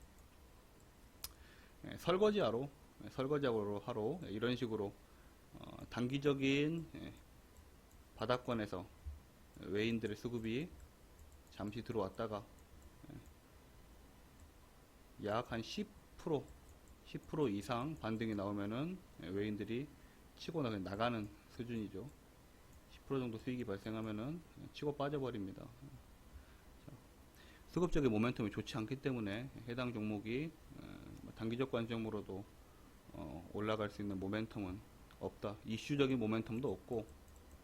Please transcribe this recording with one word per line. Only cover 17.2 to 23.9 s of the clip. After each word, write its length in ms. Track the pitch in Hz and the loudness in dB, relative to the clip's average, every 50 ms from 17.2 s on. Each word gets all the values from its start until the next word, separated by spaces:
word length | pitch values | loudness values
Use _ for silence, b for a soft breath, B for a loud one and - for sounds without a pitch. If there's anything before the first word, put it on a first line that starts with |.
| - | -8
프로 220 | - - 160 147 117 | -4 2 2 4 4
이상 480 | 101 101 101 - 120 117 127 156 160 - | 4 2 0 0 0 0 0 0 -2 -2
반등이 340 | - 110 113 107 113 110 107 | -2 0 0 2 2 2 2
나오면은, 640 | 101 95 101 104 101 101 101 110 127 151 175 185 180 - - - - 80 | 2 2 0 0 0 0 0 0 0 0 -2 -4 -6 -10 -14 -14 -10 -6
예, 60 | 82 | -2
외인들이 580 | 92 98 104 107 104 101 104 107 113 123 147 147 B B B B B B B B - | 0 2 2 2 2 0 0 0 0 -2 -2 -4 B B B B B B B B -16
치고 260 | - - - 165 160 135 | -8 -8 -2 0 2 2
나-, 140 | 113 107 101 | 2 2 0
나가는 500 | 92 90 98 104 113 123 120 110 104 104 - - - - - | 0 -2 2 2 4 4 4 2 -2 -4 -8 -14 -18 -14 -8
수준이죠. 560 | - 117 120 120 113 104 - - 95 - 143 - - - - - - - - - - - - - - - - | -8 -4 -2 0 0 -2 -2 -4 -6 -8 -8 -10 -14 -20 -20 -20 -20 -20 -20 -20 -20 -20 -20 -20 -20 -18 -18
십 160 | - - - | -20 -18 -4
프로 140 | - 139 135 | -2 0 0
정도 180 | 127 120 110 110 | 2 0 -2 -2
수익이 260 | - 131 127 123 117 | -2 0 0 0 0
발생하면은, 760 | 107 98 101 - 110 | 0 -2 -2 -2 -2